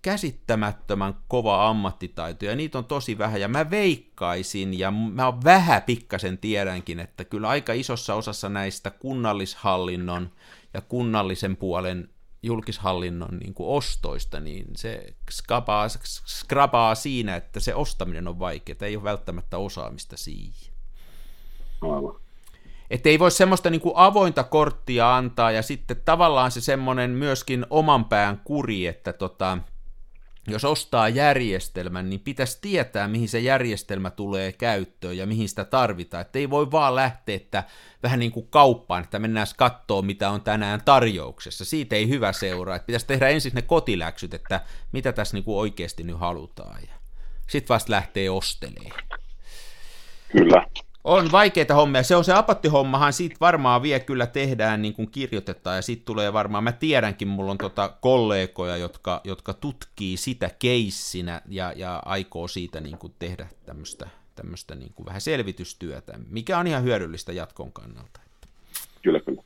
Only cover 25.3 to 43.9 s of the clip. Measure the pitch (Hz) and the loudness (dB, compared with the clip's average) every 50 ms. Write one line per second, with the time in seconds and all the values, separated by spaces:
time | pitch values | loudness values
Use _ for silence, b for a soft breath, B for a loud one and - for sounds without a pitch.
25.3 | 120 - 117 113 110 110 110 - 147 - - - 120 - - - 160 165 175 165 | 0 2 2 4 4 2 0 -2 -6 -6 -6 -6 -6 0 4 4 6 6 6 6
26.3 | 147 131 127 127 120 120 117 - 135 135 131 131 127 127 123 123 123 127 143 147 | 6 4 4 2 0 -2 0 0 0 2 2 0 0 0 0 0 0 0 0 0
27.3 | 135 123 - - 131 123 123 - 147 156 156 156 143 127 110 - 110 104 101 101 | 0 -2 -2 -2 -2 -2 -2 2 2 2 6 6 6 4 4 4 4 4 4 2
28.3 | 98 95 - - - - 139 - 107 95 90 85 82 - - 92 87 - 98 90 | 0 -4 -6 -4 -4 -2 -2 -2 -2 -2 -2 -4 -4 -6 -8 -8 -6 -4 -6 -8
29.3 | - - 95 92 92 90 85 - - - - - - - - - - - - - | -4 -2 -2 -2 -2 -2 -6 -8 -12 -12 -12 -14 -14 -14 -16 -18 -18 -20 -20 -20
30.3 | - - - 110 104 107 139 143 151 147 - - - 117 110 110 117 131 147 147 | -20 -12 -8 -6 -6 -2 0 0 0 0 -2 0 2 4 4 4 4 4 4 4
31.3 | 139 135 123 107 95 90 - - - 92 90 90 90 90 90 92 98 95 - 143 | 4 4 0 0 -2 -4 -4 -6 -8 -8 -8 -6 -6 -6 -4 -4 -6 -6 -8 -8
32.3 | 139 - 131 117 - - - 208 196 170 123 - - 107 101 101 107 117 120 107 | -4 -4 -4 -4 -4 -8 -6 -2 0 0 0 0 -2 -4 -2 0 0 -2 -2 0
33.3 | 117 113 120 131 135 131 127 117 104 95 - - 104 95 95 92 - - 101 98 | -2 0 2 4 4 4 2 0 -4 -6 -6 -6 -6 -4 -4 -6 -6 -6 -6 -4
34.3 | 98 95 95 95 92 _ 120 117 107 98 92 - _ _ - 90 90 92 95 101 | -2 -2 -2 -4 -4 _ -2 0 0 0 -2 -6 _ _ -10 -8 -8 -6 -4 -4
35.3 | 110 113 110 95 - - 98 - - 131 123 107 101 87 85 - - 85 90 - | -2 -2 -2 -4 -4 -8 -6 0 2 2 2 2 0 -6 -10 -10 -10 -10 -10 -6
36.3 | - 131 143 135 143 143 147 135 147 160 147 135 127 131 135 127 120 - _ - | -4 -4 -2 0 2 0 2 2 2 2 4 4 4 2 0 0 -2 -6 _ -6
37.3 | 101 95 - _ - 98 92 b b b b b b b - 120 131 123 120 117 | -6 -6 -6 _ -4 -4 -4 b b b b b b b -2 0 2 2 0 0
38.3 | 113 117 110 - - 151 143 135 120 120 - - 90 90 87 - - 104 107 113 | -2 -6 -10 4 8 8 8 8 6 2 -2 -4 -4 -4 -4 -6 -6 -4 -2 -2
39.3 | 110 107 104 - - - 131 120 - - - - 107 98 95 98 98 - 104 98 | 0 0 -2 -2 2 2 2 2 2 -2 -4 -2 0 0 0 -2 -2 -2 -2 -2
40.3 | 101 101 - 107 107 107 104 101 104 107 - 143 143 131 120 113 101 85 73 62 | -2 -2 -2 -2 0 0 0 -2 -4 0 6 8 8 8 8 4 0 -2 -6 -8
41.3 | - - - - - - 92 - - 156 139 - 113 107 107 113 139 135 110 98 | -12 -14 -14 -12 -12 -10 -6 -4 -4 -4 -2 0 0 2 2 2 2 2 2 0
42.3 | 95 - - 95 90 90 90 95 90 90 - - 117 113 - - 139 131 135 135 | 0 -2 -4 -4 -4 -4 -4 -6 -6 -6 -4 -4 -4 -4 -2 0 2 4 4 4
43.3 | 147 156 - 135 120 123 117 - 170 160 - 127 | 4 2 0 -2 -2 -2 0 2 2 2 4 2